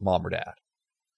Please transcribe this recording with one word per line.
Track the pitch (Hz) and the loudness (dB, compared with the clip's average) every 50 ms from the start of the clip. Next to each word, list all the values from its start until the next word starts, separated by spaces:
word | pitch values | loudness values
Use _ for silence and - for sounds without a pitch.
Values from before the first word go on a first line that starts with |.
mom | 98 98 92 87 85 | 0 2 2 2 2
or | 90 | 0
dad. | 90 - - - - _ _ _ _ _ _ _ _ _ _ _ _ | -4 -4 -6 -6 -12 _ _ _ _ _ _ _ _ _ _ _ _